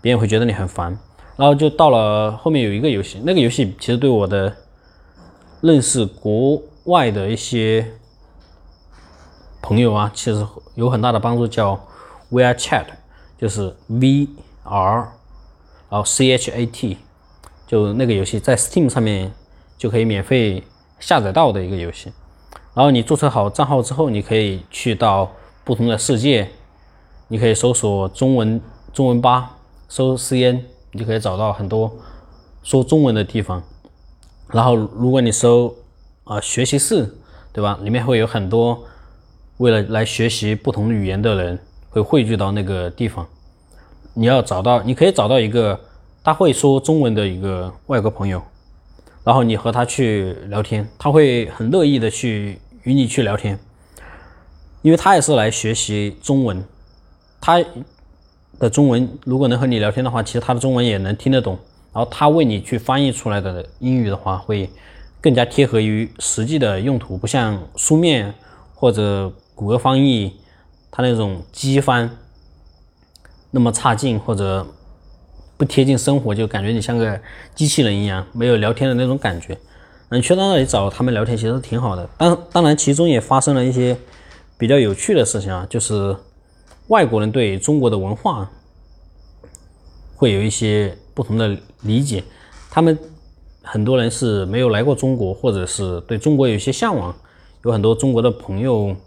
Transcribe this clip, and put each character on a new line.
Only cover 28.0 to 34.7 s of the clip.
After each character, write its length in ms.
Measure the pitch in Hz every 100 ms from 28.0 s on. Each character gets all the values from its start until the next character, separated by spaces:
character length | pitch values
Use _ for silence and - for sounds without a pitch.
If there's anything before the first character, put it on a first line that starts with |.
| 95
中 280 | - 131 131
文， 240 | 110 117 117 - -
中 140 | - 135
文 120 | 120
吧， 380 | 123 127 127 - _ - -
搜 260 | - 131 127
C 260 | - 131 123
N， 180 | 123 123 - -
你 80 | 104
就 40 | 113
可 80 |
以 60 | 110
找 160 | 104 92
到 160 | 107
很 160 | 98 98
多 240 | 110 110 113 - - - - _ -
说 180 | - 135
中 220 | 123 160
文 100 | 139
的 120 | 110 101
地 160 | 113
方。 200 | 101 90 - - - _ - - _ _ -
然 180 | 113
后 100 | 120